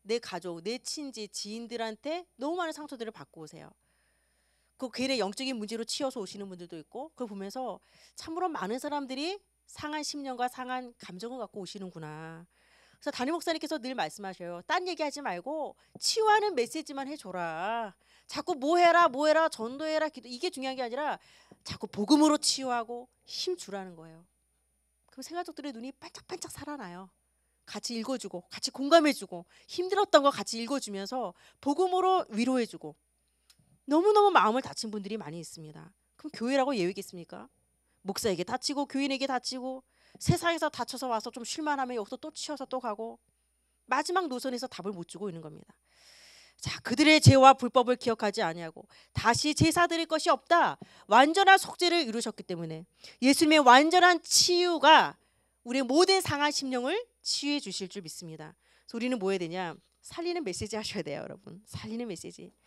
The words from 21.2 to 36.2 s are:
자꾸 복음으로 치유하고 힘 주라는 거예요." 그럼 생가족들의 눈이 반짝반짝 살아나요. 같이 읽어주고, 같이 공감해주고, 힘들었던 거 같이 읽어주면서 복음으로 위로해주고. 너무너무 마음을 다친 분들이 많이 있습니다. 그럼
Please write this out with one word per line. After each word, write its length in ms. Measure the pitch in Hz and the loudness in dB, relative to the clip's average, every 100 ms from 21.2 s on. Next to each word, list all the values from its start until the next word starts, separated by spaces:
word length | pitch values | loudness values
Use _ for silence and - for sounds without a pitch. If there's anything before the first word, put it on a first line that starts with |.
| _ _ _ - | _ _ _ -20
자꾸 220 | - - 214 | -14 -12 -10
복음으로 520 | - 208 294 302 294 | -4 2 6 6 4
치유하고 720 | - - 262 240 240 240 254 _ | 0 -2 -2 -4 -4 -10 -16 _
힘 320 | - - - 359 | -16 -10 -6 -8
주라는 380 | - 196 190 165 | -8 -12 -12 -16
거예요." 280 | 160 160 175 _ _ _ _ _ _ _ _ | -20 -20 _ _ _ _ _ _ _ _ _
그럼 160 | - | -18
생가족들의 500 | 262 339 349 302 285 | -12 -8 -8 -10 -12
눈이 200 | 226 254 | -10 -14
반짝반짝 580 | - - - - 370 320 | -16 -20 -20 -14 -12 -12
살아나요. 600 | - 285 294 185 175 190 _ _ _ _ _ | -14 -12 -12 -12 -14 -18 _ _ _ _ _
같이 300 | - 208 - 233 | -16 -10 -8 -6
읽어주고, 460 | 214 254 196 175 - | -4 -6 -6 -12 -14
같이 200 | - - | -10 -8
공감해주고, 760 | - 277 330 302 - 202 175 - _ - | -6 6 6 6 0 -6 -14 -16 _ -14
힘들었던 540 | - 370 403 415 302 | -8 -4 0 6 6
거 80 | 277 | 6
같이 300 | 233 202 226 | 2 -2 -6
읽어주면서 720 | 233 277 - 196 196 262 208 - _ _ | -4 -4 -4 -8 -8 -6 -8 -10 _ _
복음으로 640 | 277 285 370 370 370 370 - | -2 2 2 4 4 2 2
위로해주고. 640 | 214 240 262 226 170 156 143 _ _ _ _ _ _ _ _ | -2 0 2 0 -6 -16 -16 _ _ _ _ _ _ _ _
너무너무 460 | - 294 403 415 403 | 0 2 6 6 8
마음을 320 | 330 202 240 | 6 4 2
다친 280 | 262 277 220 | -4 -8 -8
분들이 260 | 208 196 220 | -8 -8 -10
많이 220 | 147 165 | -10 -12
있습니다. 520 | 156 - 156 156 160 _ _ | -14 -16 -18 -18 -20 _ _
그럼 140 | _ | _